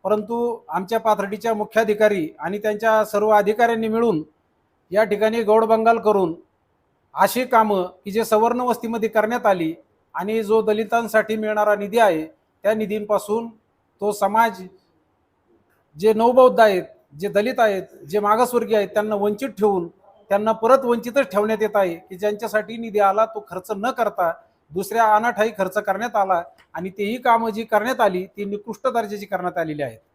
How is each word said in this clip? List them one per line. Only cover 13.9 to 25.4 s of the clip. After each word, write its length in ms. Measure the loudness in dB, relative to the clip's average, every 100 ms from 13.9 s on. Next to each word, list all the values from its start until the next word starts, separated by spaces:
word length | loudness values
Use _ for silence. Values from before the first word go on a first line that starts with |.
| _
तो 120 | -6
समाज 500 | -2 0 2 0 -2 -18 _ _ _ _ _ _ _ _ _ _ _ _ -2
जे 160 | 0
नवबौद्ध 480 | 4 4 6 6 8
आहेत, 220 | 4 4 -4 _ _ -10
जे 100 | -2
दलित 320 | 0 0 0
आहेत, 220 | 0 0 -8 -20 -6
जे 100 | -2
मागासवर्गीय 580 | 2 2 2 0 0 0
आहेत 120 | 0
त्यांना 260 | -4 -2
वंचित 340 | -2 -2 -4 -8
ठेवून 400 | -2 0 0 -4 _ _ _ _
त्यांना 220 | -2 0
परत 300 | 0 4 4
वंचितच 460 | 4 -2 0 -2 0
ठेवण्यात 300 | -2 -2 -2
येत 140 | 0 0
आहे 180 | 0
की 220 | -4 -14 -6
ज्यांच्यासाठी 600 | -4 -4 -4 -4 -6 -12
निधी 220 | -4 2
आला 260 | 2 2 0
तो 200 | -4 -12
खर्च 200 | -14 -8 -4
न 140 | -4
करता 420 | -2 -4 0 -4 -4 _ _ _
दुसऱ्या 340 | -8 -4 2 4
अनाठायी 360 | 4 2 0